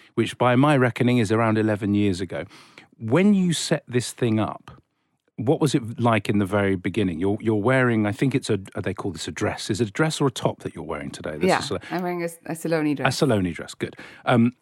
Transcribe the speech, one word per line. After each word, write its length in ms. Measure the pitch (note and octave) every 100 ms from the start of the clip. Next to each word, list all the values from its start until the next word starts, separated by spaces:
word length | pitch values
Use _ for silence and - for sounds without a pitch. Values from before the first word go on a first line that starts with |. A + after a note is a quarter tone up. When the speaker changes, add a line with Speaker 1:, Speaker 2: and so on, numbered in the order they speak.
| - -
Speaker 1:
which 200 | A2 -
by 180 | B2
my 220 | B2 D3 C#3
reckoning 400 | B2 - A#2+ B2
is 160 | G#2
around 240 | A2 A2+ G#2+
eleven 380 | G#2+ G2+ G2+
years 260 | G#2 G2+ F2+
ago. 240 | F#2 D#2+ F#2 - - - - _
When 340 | A2 D#3 G3+
you 220 | G3 F3+
set 300 | D3+ - D#3+ -
this 240 | B2 -
thing 260 | - A#2+ A2
up, 320 | E2 - - - _ _ _ _ _ -
what 220 | A2+ D#3
was 160 | D#3+
it 240 | D3 A2+ A#2
like 300 | A#2 A2 -
in 100 | G2+
the 60 |
very 320 | F#2+ G2+ G2 F#2+
beginning? 420 | F#2+ G#2+ F#2 D#2+
You're, 200 | F#2+ G#2+
you're 140 | A2+
wearing, 500 | G#2+ G#2+ C3 B2 A2
I 80 | G#2
think 220 | G2+ C#3
it's 160 | B2 -
a, 80 | G#2 G2 -
they 100 | F#2+
call 180 | - G2+
this 160 | D#2 -
a 60 |
dress. 380 | D#2 G2+ F2+ -
Is 100 | G#2
it 80 | A2
a 20 |
dress 300 | - D#3+ -
or 60 | C#3
a 40 |
top 300 | - A#2+ -
that 140 | -
you're 100 | -
wearing 260 | D2+ D#2 C#2+
today? 280 | - - D#2
This 100 | F#3
Speaker 2:
Yeah, 120 | C3+
Speaker 1:
is 100 | -
a 100 | C3+ -
Speaker 2:
I'm 120 | E3+
wearing 200 | F3+ F3
a, 40 | E3+ -
a 80 | -
Saloni 420 | E3 E3 E3 D3+
dress. 280 | C#3 C3 -
Speaker 1:
A 20 |
Saloni 300 | D3 G#2+ F2
dress, 180 | E2 -
good. 240 | - - - - - -
Um, 260 | B2 A#2+ -